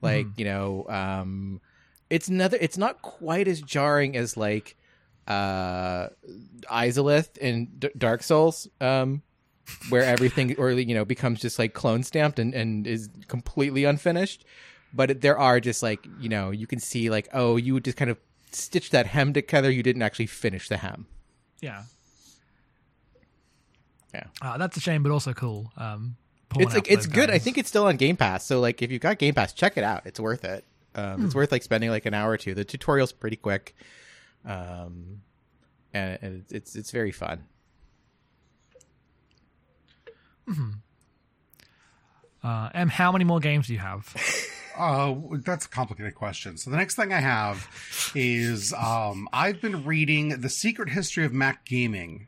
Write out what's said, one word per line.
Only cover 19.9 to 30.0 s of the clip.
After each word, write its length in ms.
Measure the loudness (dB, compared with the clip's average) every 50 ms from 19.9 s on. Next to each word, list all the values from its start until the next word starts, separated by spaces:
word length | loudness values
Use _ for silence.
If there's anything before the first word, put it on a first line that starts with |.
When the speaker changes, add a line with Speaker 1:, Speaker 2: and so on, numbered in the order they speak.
| 2 2
Speaker 1:
actually 240 | 0 -2 0 -2 -4
finish 420 | -6 -4 -2 -2 -2 -2 -2 -4 -4
the 80 | -4
hem. 300 | -4 -4 -8 -10 -10 -14 -18 -20 -20 -20 _ _ _ _ _ _ _
Speaker 2:
Yeah. 220 | -12 -12 -12 -12 -16 -20 _ _ _ _ _ _ _ -20 -20 _ _ _ _ _ _ _ _ _ _ _ _ _ _ _ _ _ _ _ _ _ _ _ _ _ _ _ _ _ _ _ _ _ _ _
Speaker 1:
Yeah. 120 | -14 -14 -14 -14 -14 -10
Speaker 2:
Uh, 160 | -8 -8 -6 -4
that's 180 | -6 -4 -6
a 40 | -4
shame, 220 | -2 0 0 2
but 100 | 2 2
also 200 | 2 0 0 -2
cool. 400 | -6 -4 -4 -6 -6 -6 -10 -12 -12 -10
Um, 380 | -10 -8 -8 -8 -8 -10 -10 -12 _ _ _ _ _ _
pulling 160 | 2 2 4
Speaker 1:
It's, 80 | 4 4
Speaker 2:
out 40 | 2
Speaker 1:
like, 120 | 4 6
it's 160 | 4 4 4
Speaker 2:
those 80 | 2 4
Speaker 1:
good. 160 | 4 4 6
I 40 | 4
Speaker 2:
guys. 100 | 2 2
Speaker 1:
think 120 | 2 0 -2
it's 100 | -4 2
still 160 | 2 4 4
on 100 | 6 4
Game 200 | 6 4 2 4
Pass. 280 | 4 2 0 0 -2 -2
So, 160 | 0 2 2
like, 220 | 4 2 2 0
if 80 | -2 -4
you've 100 | -2 0
got 180 | 0 0 2 4
Game 140 | 2 4
Pass, 220 | 4 4 2 0 0
check 240 | 0 0 2 2 2
it 60 | 0
out. 180 | 0 -2 -4